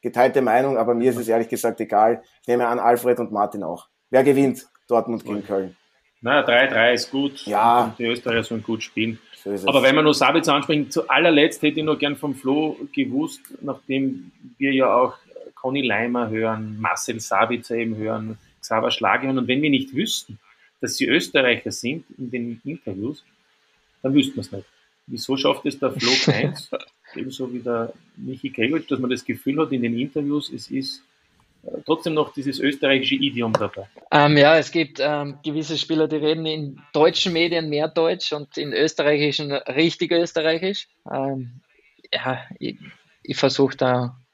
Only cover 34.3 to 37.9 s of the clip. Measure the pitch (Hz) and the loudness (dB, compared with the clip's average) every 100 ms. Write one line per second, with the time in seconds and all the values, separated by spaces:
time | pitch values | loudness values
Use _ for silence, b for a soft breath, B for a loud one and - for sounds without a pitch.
34.3 | 147 143 160 139 170 156 - 139 147 143 | 8 8 6 4 -2 -2 -2 -2 0 -4
35.3 | 139 156 151 151 156 - 160 156 156 151 | -8 -6 -6 -4 -6 -2 0 2 0 0
36.3 | 160 160 156 147 135 - 147 160 180 190 | 0 -2 -6 -8 -12 -4 4 4 4 -2
37.3 | 165 170 165 160 147 156 | 0 0 0 -2 -2 0